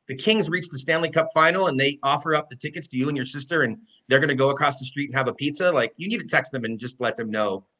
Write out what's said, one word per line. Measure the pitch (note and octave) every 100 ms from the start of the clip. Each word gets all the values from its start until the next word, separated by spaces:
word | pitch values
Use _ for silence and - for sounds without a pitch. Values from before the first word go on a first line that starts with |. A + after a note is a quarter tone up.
| -
The | C3+
Kings | G#3+ A3 D#3
reach | F3 F3
the | C3
Stanley | E3 E3 E3
Cup | D#3+ -
final, | D#3+ D#3+ F#3 F3+
and | C3
they | C#3 C#3+
offer | C#3 C#3+ D#3+ D#3
up | D3+
the | C3+
tickets | D3 E3+ -
to | B2+
you | C#3
and | C#3+
your | B2+
sister, | D3 C3+ E3
and | B2 G#2+ - _ -
they're | C3+
gonna | C#3+ C3+
go | C3+
across | C#3 D3 C3+
the | C3
street | C#3+ C#3+
and | C3+
have | -
a |
pizza. | - C#3+ D3 F3+
Like, | C#3+ A#2 -
you | F#3
need | A3
to | C#3+
text | D3+ -
them | C3 A2+
and | A2
just | B2 -
let | A#2+ A2+
them | A2+
know, | G#2+ G#2 F#2+ -